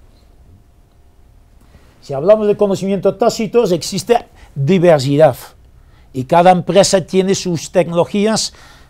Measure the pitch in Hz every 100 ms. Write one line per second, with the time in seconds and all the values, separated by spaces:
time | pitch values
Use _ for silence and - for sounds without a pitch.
0 | _ _ _ _ - - _ _ _ _
1 | _ _ _ _ _ _ _ - - _
2 | - 135 170 214 208 202 208 190 196 196
3 | 190 190 233 - 214 233 214 170 - 190
4 | - 233 - - - - 135 185 175 151
5 | 131 143 151 - - _ - - - -
6 | _ 131 127 170 175 180 - 180 185 196
7 | - 185 190 190 180 165 - 190 170 170
8 | 160 202 208 214 - - - - _